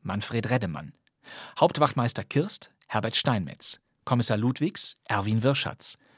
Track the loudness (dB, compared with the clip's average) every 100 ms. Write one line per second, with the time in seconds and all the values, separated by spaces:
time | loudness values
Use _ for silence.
0 | -6 -4 -2 -2 0 0 0 -6 -12 -18
1 | _ _ -20 -18 -14 2 2 4 2 2
2 | 0 -2 -2 0 0 -4 -10 _ -4 -2
3 | 0 0 2 2 -2 -8 -10 -10 _ _
4 | 0 2 4 2 2 0 -2 -2 -6 -8
5 | -4 -2 2 2 4 2 -2 -6 -10 -12
6 | _